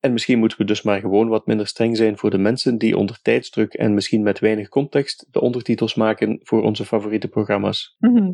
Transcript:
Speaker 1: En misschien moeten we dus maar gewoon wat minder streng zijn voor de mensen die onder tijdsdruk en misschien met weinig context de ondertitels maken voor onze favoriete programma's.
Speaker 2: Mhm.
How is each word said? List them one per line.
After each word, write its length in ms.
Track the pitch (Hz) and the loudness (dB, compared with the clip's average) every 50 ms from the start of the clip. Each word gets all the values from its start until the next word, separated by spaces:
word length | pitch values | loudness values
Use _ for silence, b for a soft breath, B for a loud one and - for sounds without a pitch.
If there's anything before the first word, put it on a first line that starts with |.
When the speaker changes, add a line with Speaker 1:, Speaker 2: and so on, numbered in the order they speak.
Speaker 1:
En 120 | - 139 123 | 0 0 -2
misschien 260 | 113 - - 135 117 | -2 0 0 2 2
moeten 200 | 110 113 - - | 2 2 0 0
we 60 | 107 | -2
dus 180 | 101 107 - - | -2 -2 -2 0
maar 180 | 107 101 98 | -2 -2 0
gewoon 280 | 95 107 95 101 113 117 | -2 0 2 2 2 2
wat 180 | 110 110 - | 0 -2 0
minder 200 | - 113 107 104 | -2 -2 -2 -2
streng 300 | 104 - - 117 113 117 | -6 -4 -2 0 0 2
zijn 220 | 110 113 110 104 - | 2 2 2 2 0
voor 120 | - 113 | -2 0
de 80 | 101 98 | 0 2
mensen 400 | 98 104 120 131 - 135 117 110 | 2 2 0 0 0 -2 0 0
die 180 | 107 110 92 | 0 0 2
onder 220 | 95 101 98 - - _ | 2 0 -2 -4 -4 _
tijdsdruk 520 | - 117 123 123 - - - 110 107 - | 0 0 0 -2 -4 -4 -2 -2 -2 -2
en 200 | - - 110 104 | -2 0 2 2
misschien 280 | 101 98 - - 110 104 | 0 0 0 0 0 2
met 160 | 104 98 - | 0 0 0
weinig 300 | - 110 110 107 104 - | 0 0 0 0 -4 -4
context 580 | - 135 143 143 - 147 139 - - - - _ | -2 -2 -2 0 -2 -2 -2 -2 -8 -14 -16 _
de 100 | _ 131 | _ 0
ondertitels 540 | 120 123 123 123 117 - 120 - 117 110 - | 0 0 -2 -2 -2 -2 -2 0 0 -4 0
maken 460 | - 110 110 110 - - 107 110 - _ | 0 0 0 0 0 -2 -2 -2 -6 _
voor 200 | - - 113 107 | -2 -2 0 0
onze 220 | 107 107 - 107 | 0 -2 -2 -4
favoriete 440 | - - 110 101 107 107 110 - 107 | -4 -4 -4 -2 -2 -4 -4 -6 -4
programma's. 680 | - - 107 98 104 101 101 101 107 - - - _ _ | -4 -4 -2 0 0 0 0 -2 -4 -4 -10 -12 _ _
Speaker 2:
Mhm. 320 | - 226 247 240 202 185 | 2 4 4 4 2 2